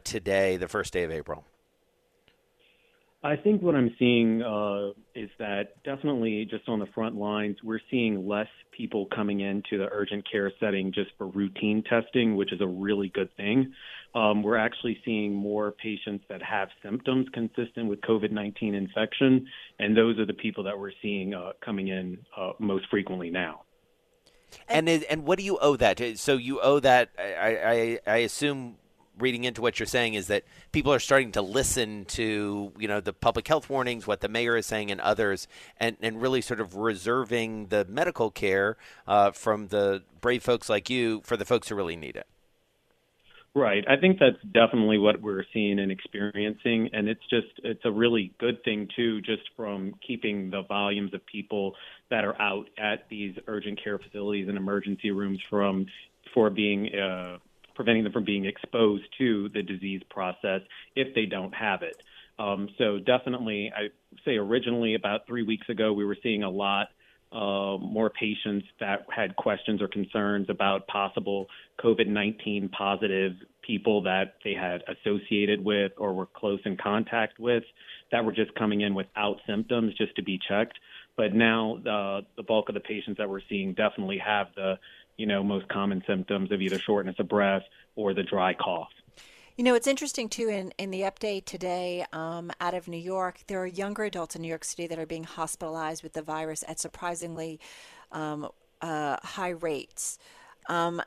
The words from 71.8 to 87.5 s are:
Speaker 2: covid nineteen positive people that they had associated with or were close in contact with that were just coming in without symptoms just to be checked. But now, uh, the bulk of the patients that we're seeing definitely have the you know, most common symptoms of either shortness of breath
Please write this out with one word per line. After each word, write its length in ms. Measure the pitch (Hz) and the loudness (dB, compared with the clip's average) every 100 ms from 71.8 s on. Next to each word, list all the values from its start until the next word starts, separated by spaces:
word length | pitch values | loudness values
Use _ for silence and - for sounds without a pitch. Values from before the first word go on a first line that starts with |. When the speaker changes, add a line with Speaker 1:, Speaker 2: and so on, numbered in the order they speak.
Speaker 2:
covid 260 | 120 113 107 | 4 4 4
nineteen 640 | 104 104 107 - 104 95 | 2 0 -2 -4 -2 -4
positive 640 | - 98 98 104 95 95 92 - _ | -2 -2 0 0 2 0 -2 -12 _
people 400 | - 104 113 104 | -4 0 2 2
that 320 | 95 92 98 - | 4 2 0 -4
they 80 | 107 | -6
had 320 | 98 90 87 - | -4 -4 -4 -6
associated 800 | 90 - 104 101 104 101 104 | -6 -2 -2 0 2 4 2
with 280 | 98 104 98 - | 2 2 0 -2
or 160 | 104 | -4
were 140 | 95 92 | -2 -6
close 340 | - 104 101 104 | -4 -2 -2 -2
in 100 | 92 | -2
contact 640 | 104 104 107 117 110 - | 0 0 0 -2 -2 -2
with 260 | 117 117 - _ - - - | 0 0 -2 _ -20 -20 -2
that 120 | 120 | 0
were 100 | 110 | 0
just 220 | 107 107 | 0 -2
coming 280 | - 107 104 | 0 0 2
in 120 | 104 | 2
without 460 | 98 95 - 104 101 - | 0 -4 -4 -2 -2 -2
symptoms 480 | 104 113 120 113 | -4 0 0 0
just 200 | - 110 - | 0 -2 -2
to 60 | |
be 160 | 98 95 - | -4 -4 -2
checked. 320 | 101 113 - - - - - | 0 0 -4 -20 -20 -12 -2
But 180 | 107 | 2
now, 420 | 104 117 113 110 113 | 4 4 4 0 -4
uh, 440 | 113 107 98 98 101 - | -2 -2 -2 -4 -8 -12
the 60 | |
bulk 260 | 98 110 - | 0 2 2
of 60 | |
the 60 | 101 | -4
patients 360 | - 107 101 101 | -6 -6 -6 -6
that 120 | 104 | -6
we're 100 | 98 - | -6 -6
seeing 240 | 104 95 | -4 -2
definitely 460 | 92 107 - 95 98 | 0 0 0 -4 -4
have 300 | 104 104 95 | 0 0 -2
the 240 | - 95 95 - - _ - | -4 -4 -4 -8 -20 _ -6
you 100 | 107 | -2
know, 160 | 101 | 0
most 260 | 98 98 - | 0 -2 -2
common 340 | 101 101 95 - | -2 0 0 -2
symptoms 440 | 98 90 101 95 | -2 0 -2 0
of 80 | 101 | -2
either 180 | 95 95 | 0 -2
shortness 380 | - 104 95 90 | 0 0 0 -4
of 100 | 95 | 0
breath 340 | 104 101 | 2 2